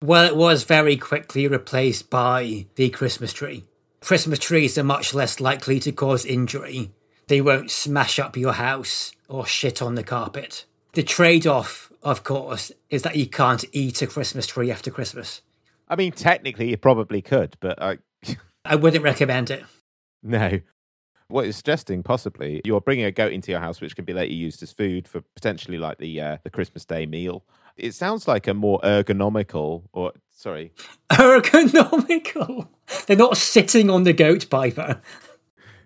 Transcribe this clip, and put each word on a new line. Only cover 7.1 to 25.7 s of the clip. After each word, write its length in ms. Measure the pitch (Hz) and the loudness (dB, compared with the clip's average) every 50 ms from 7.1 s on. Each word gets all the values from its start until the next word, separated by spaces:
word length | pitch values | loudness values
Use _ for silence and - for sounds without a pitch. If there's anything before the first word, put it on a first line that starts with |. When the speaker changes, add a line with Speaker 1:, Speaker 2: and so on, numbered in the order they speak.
| _ _ _ - | _ _ _ 0
Speaker 1:
They 120 | 147 139 | 2 2
won't 320 | 135 143 135 131 120 117 | 4 4 2 2 0 -4
smash 480 | - - - 147 143 143 131 - - - | -4 -4 -2 -2 0 0 0 0 0 -4
up 160 | 139 - - | -4 -6 -4
your 180 | 131 123 131 110 | -4 -2 -2 -2
house 600 | - 120 127 135 135 120 - - - - - - _ _ - | -2 -2 -4 -4 -4 -6 -6 -6 -6 -8 -10 -12 _ _ -14
or 160 | 135 135 127 | -10 -10 -6
shit 360 | - - - - 143 - - | -4 -4 -2 -2 -2 -4 -4
on 140 | 127 120 120 | -6 -4 -6
the 80 | 120 110 | -6 -6
carpet. 600 | - 127 120 113 110 - 139 - - - - - _ _ _ _ _ - | -6 -6 -6 -6 -8 -10 -12 -14 -14 -16 -16 -18 _ _ _ _ _ -4
The 100 | 165 160 | -4 -4
trade-off, 880 | - - - 175 170 170 165 156 160 143 127 107 - - - - - _ _ - | -2 2 4 4 6 6 4 4 2 2 0 0 -4 -10 -14 -16 -20 _ _ -4
of 200 | 147 139 - - | -4 -4 -4 -4
course, 480 | - 139 139 135 143 123 104 - - - _ _ - | -6 -6 -6 -6 -8 -10 -10 -10 -12 -14 _ _ -6
is 140 | - 139 - | -6 -4 -4
that 120 | 165 - | -2 -2
you 120 | 151 135 123 | -2 -4 -2
can't 360 | - - 139 123 127 110 - - | 0 2 2 2 2 0 -2 -8
eat 300 | - 143 139 131 123 - | -6 -4 -4 -4 -4 -4
a 60 | 139 - | -6 -6
Christmas 380 | - 151 135 - - 135 120 | -6 -6 -8 -6 -6 -8 -8
tree 240 | - - 127 120 123 | -8 -4 -4 -4 -4
after 220 | 117 - - - | -4 -6 -8 -12
Christmas. 500 | - - 127 - - 123 110 - - - _ _ _ _ _ _ _ _ _ - | -8 -8 -10 -10 -10 -12 -14 -14 -16 -18 _ _ _ _ _ _ _ _ _ -8
Speaker 2:
I 80 | 170 | -4
mean, 160 | 175 190 180 | -2 -2 -4
technically, 600 | - - - 185 180 - - 139 117 104 117 120 | -2 0 2 2 2 2 0 -8 -6 -4 -4 -4
you 60 | 117 104 | -2 2
probably 440 | - 131 131 113 107 - 107 101 | 4 4 4 4 2 -4 -4 -6
could, 340 | 92 - 139 131 95 78 - - | -4 0 0 0 0 0 -6 -8
but 200 | - 92 80 - | -8 -8 -6 -4
I 180 | 80 95 95 - _ _ _ _ | -4 -6 -6 -6 _ _ _ _
<laughs> 140 | - - 127 - _ _ _ _ - | -12 -12 -12 -12 _ _ _ _ -4
Speaker 1:
I 100 | - - | -2 0
wouldn't 280 | 151 151 165 151 160 147 | 4 4 4 2 4 0
recommend 460 | 147 131 - 147 131 127 127 123 117 | 0 0 0 0 0 0 -2 -4 -6
it. 140 | 135 - - - _ _ _ _ _ _ _ _ _ _ | -8 -10 -12 -18 _ _ _ _ _ _ _ _ _ _
Speaker 2:
No. 380 | - 107 117 110 107 92 95 92 82 _ _ _ _ _ _ _ _ _ _ _ _ - | -8 -4 -2 0 0 0 -2 -4 -6 _ _ _ _ _ _ _ _ _ _ _ _ -6
What 140 | - 135 123 | -4 -4 -4
you're 100 | 104 104 | -4 -6
suggesting, 500 | - - 147 151 160 - - 98 90 90 | -6 -2 -2 -2 -2 -2 -6 -8 -6 -4
possibly, 580 | - 123 123 - 104 - - 71 71 76 78 - | -2 -4 -4 -4 -8 -10 -10 -10 -8 -8 -8 -4
you're 160 | 107 110 101 | -2 -2 -2
bringing 240 | 95 - 139 127 113 | 0 0 -2 0 -2
a 60 | 101 | -4
goat 200 | 92 - 110 107 | -2 -2 -2 -2
into 200 | - 95 90 - | -2 -6 -6 -6
your 100 | 95 85 | -6 -6
house, 180 | 85 82 85 - | -6 -8 -10 -10
which 160 | - 78 - | -12 -16 -14
can 80 | - 87 | -14 -12
be 80 | 78 | -8
later 220 | 87 90 87 - - | -6 -4 -4 -4 -6
used 280 | 82 82 82 78 - | -6 -8 -8 -10 -12
as 120 | - 82 - | -18 -16 -8
food 340 | - 104 98 90 90 87 - | -4 -4 -4 -4 -4 -8 -10
for 140 | - - - _ _ | -12 -14 -14 _ _
potentially, 440 | - - 113 101 - - - | -8 -6 -6 -6 -6 -10 -12